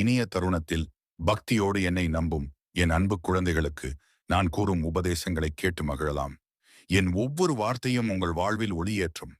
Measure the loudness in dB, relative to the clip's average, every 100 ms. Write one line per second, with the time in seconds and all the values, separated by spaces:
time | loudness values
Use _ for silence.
0 | 2 2 0 0 0 0 0 -2 -4 _
1 | _ -4 -2 0 0 2 2 2 2 2
2 | 0 0 0 -2 -4 -10 _ 0 2 4
3 | 2 0 0 0 2 2 0 -4 -8 -10
4 | _ _ 0 2 2 2 0 2 0 0
5 | 0 -2 -2 -2 -2 -2 -2 -2 -4 -2
6 | -2 -4 -6 -10 _ _ _ -16 0 2
7 | 2 0 0 0 0 2 -2 -2 0 0
8 | 0 0 -2 0 0 0 -2 -2 -2 0
9 | -2 -4 -16